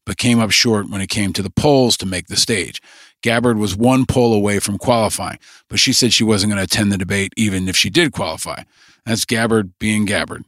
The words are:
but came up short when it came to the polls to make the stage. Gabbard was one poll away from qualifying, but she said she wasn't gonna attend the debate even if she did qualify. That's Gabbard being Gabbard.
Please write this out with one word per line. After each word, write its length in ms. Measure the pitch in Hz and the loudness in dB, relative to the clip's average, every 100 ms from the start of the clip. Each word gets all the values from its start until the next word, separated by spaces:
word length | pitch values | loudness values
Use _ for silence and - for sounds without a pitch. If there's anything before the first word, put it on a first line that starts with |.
| - | -8
but 100 | 98 | -2
came 220 | 120 117 | 2 2
up 120 | 107 | 2
short 380 | - 120 107 95 | 2 2 0 -2
when 140 | 98 | -6
it 60 | 95 | -4
came 260 | 107 98 | -2 -2
to 80 | 98 | -2
the 80 | 95 | -4
polls 480 | - 151 139 120 - | 0 4 4 4 0
to 80 | 98 | -4
make 220 | 90 - | -6 -4
the 80 | - | -2
stage. 440 | - 104 78 - - - - _ | 0 -2 -4 -10 -18 -20 -20 _
Gabbard 360 | 120 117 123 107 | -2 2 2 2
was 180 | 104 95 | 0 2
one 300 | 120 131 127 | 2 4 2
poll 260 | 127 120 | 2 4
away 260 | 104 101 101 | 4 2 0
from 200 | - 98 | -2 -2
qualifying, 600 | 131 117 104 - 85 - - - _ | 0 2 0 -2 -8 -10 -18 -20 _
but 100 | 104 | -2
she 140 | 135 | 0
said 220 | 120 123 | 2 2
she 100 | - | 2
wasn't 260 | 110 104 104 | 2 2 0
gonna 120 | 101 | -2
attend 280 | 95 113 101 | -2 0 0
the 60 | 98 | 0
debate 380 | 92 98 98 - | -2 -4 -4 -2
even 320 | 107 95 92 | -2 -2 -2
if 80 | 90 | -2
she 140 | 101 | 0
did 220 | 101 143 | 2 0
qualify. 500 | - 90 78 - 67 - _ _ _ | -2 -6 -6 -10 -12 -16 _ _ _
That's 220 | 107 113 - | -4 -4 -2
Gabbard 520 | 113 113 110 92 - | -2 2 0 0 -4
being 280 | 107 107 104 | -2 0 0
Gabbard. 380 | 92 78 - | -2 -4 -8